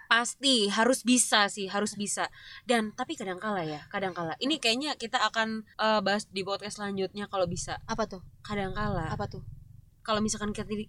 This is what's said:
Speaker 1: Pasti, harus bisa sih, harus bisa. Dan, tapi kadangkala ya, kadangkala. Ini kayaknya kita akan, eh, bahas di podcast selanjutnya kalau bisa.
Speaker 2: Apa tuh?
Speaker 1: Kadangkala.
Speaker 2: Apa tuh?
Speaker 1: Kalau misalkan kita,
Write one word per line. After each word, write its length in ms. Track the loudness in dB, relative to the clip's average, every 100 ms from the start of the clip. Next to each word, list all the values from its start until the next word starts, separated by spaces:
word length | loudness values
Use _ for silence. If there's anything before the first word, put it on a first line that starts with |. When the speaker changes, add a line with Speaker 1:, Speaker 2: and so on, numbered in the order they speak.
Speaker 1:
Pasti, 640 | 2 4 2 0 4 4 4
harus 320 | 4 4 4
bisa 460 | 4 4 6 4 4
sih, 160 | 0 -4
harus 300 | -2 -2 -4
bisa. 320 | -6 -4 -4 -6 -18 -10
Dan, 300 | 0 2 2
tapi 240 | -4 -6 -6
kadangkala 480 | -6 -4 -2 -2
ya, 160 | -2 -6 -6
kadangkala. 480 | -4 -4 -2 -4 -2
Ini 240 | 0 2
kayaknya 320 | 2 0 -2
kita 220 | -4 -2 0
akan, 240 | 0 0 -2 -2
eh, 360 | -8 -2 2 4
bahas 280 | 4 0 -2
di 160 | -6
podcast 320 | -4 -4 -6 -6
selanjutnya 480 | -4 -2 -2 -4
kalau 240 | -4 0 0
bisa. 320 | 0 -6 -8
Speaker 2:
Apa 220 | -4 -2
tuh? 160 | -2 -4 -14 -16
Speaker 1:
Kadangkala. 640 | -6 -4 -2 -2 0 0 -2
Speaker 2:
Apa 160 | -2 -4
tuh? 140 | -6 -12 -14 -18 -20 -20 _
Speaker 1:
Kalau 180 | -2 0
misalkan 320 | 2 0 -4
kita, 160 | -4 -4 -6